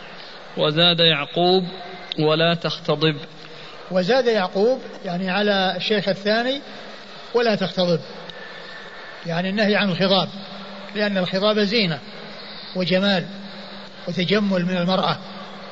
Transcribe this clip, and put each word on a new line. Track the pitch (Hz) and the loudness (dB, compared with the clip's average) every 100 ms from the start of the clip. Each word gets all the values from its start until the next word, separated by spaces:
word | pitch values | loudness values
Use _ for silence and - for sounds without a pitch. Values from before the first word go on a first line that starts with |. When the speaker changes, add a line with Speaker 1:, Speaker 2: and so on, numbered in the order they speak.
| - - - - - 147 | -16 -16 -16 -16 -10 0
Speaker 1:
وزاد | 151 151 175 165 | 2 4 4 6
يعقوب: | 165 147 143 170 175 185 175 - - - - - | 4 4 0 2 6 6 2 -8 -12 -12 -8 2
"ولا | 156 156 165 | 4 6 4
تختضب". | 165 160 - - 147 160 147 - - - - - - - | 2 -2 -4 -2 2 2 2 -8 -16 -16 -16 -16 -16 -2
Speaker 2:
وزاد | 185 180 262 233 | 0 4 4 4
يعقوب | 220 185 196 220 262 - - | 2 2 2 2 2 -4 -10
يعني | 190 175 185 | -6 -4 -2
على | 190 208 196 190 180 | 2 2 4 2 0
الشيخ | - 208 196 | 0 0 2
الثاني: | 190 208 220 247 285 - - - - - - - | 0 2 2 0 -4 -6 -14 -14 -16 -16 -16 -2
"ولا | 240 233 | 2 2
تختضب"، | 202 180 185 175 165 - - - - - - - - - - - - 170 | 2 0 0 2 2 -2 -14 -14 -14 -14 -14 -14 -14 -14 -16 -16 -12 -4
يعني | 165 185 | -2 0
النهي | 202 202 196 | 2 4 4
عن | 202 | 2
الخضاب، | 170 190 190 160 - - - - - - | 2 4 4 2 -6 -12 -14 -14 -14 -10
لأن | 208 208 196 | -2 0 0
الخضاب | 175 190 208 214 | 0 2 2 4
زينة | 202 233 185 147 - - - - - - - 185 | 2 2 2 0 -8 -14 -14 -14 -14 -14 -8 -4
وجمال | 170 185 202 185 - - - - - - - - - | 2 4 4 2 -2 -10 -14 -14 -14 -14 -16 -12 -6
وتجمل | 175 165 208 202 185 175 | -2 2 2 4 2 2
من | 180 | 0
المرأة | 180 185 160 147 - - - - - | 2 2 2 -2 -6 -14 -14 -14 -14